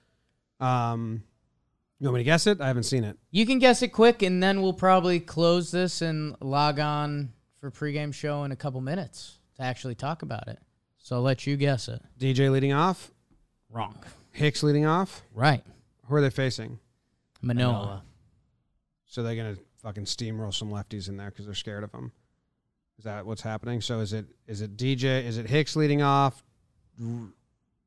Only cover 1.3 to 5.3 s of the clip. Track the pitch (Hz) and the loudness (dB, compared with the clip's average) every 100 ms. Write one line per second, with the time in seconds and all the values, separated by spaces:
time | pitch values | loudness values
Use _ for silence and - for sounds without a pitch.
1.3 | _ _ _ _ _ _ - 139 123 120 | _ _ _ _ _ _ -4 -2 0 4
2.3 | 165 208 196 135 123 117 131 107 - _ | 4 4 2 0 0 0 0 -2 -6 _
3.3 | 180 226 262 254 240 240 - 226 233 185 | 2 4 6 6 6 2 6 6 6 2
4.3 | 180 190 196 190 185 185 185 180 175 170 | 2 2 2 0 2 6 6 6 0 0